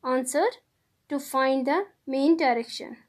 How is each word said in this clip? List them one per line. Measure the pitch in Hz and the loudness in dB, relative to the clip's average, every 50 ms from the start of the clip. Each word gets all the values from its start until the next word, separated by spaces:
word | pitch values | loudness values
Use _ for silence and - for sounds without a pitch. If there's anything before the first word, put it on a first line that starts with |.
| - | -2
answer, | 262 254 254 254 254 - 285 359 466 - - _ _ _ _ _ _ _ _ _ | -2 -2 -2 -2 -2 0 0 0 0 -2 -4 _ _ _ _ _ _ _ _ _
to | _ 285 277 | _ -6 -6
find | 285 - - 262 262 262 269 269 262 | -6 -4 -2 0 2 2 2 0 0
the | 269 285 359 403 - _ _ _ | 0 0 0 -2 -4 _ _ _
main | - 262 269 277 302 330 | -6 -4 0 4 4 4
direction. | 330 330 262 240 233 233 - - - - - 226 - _ | 4 4 2 2 0 -2 -8 -12 -14 -14 -14 -16 -18 _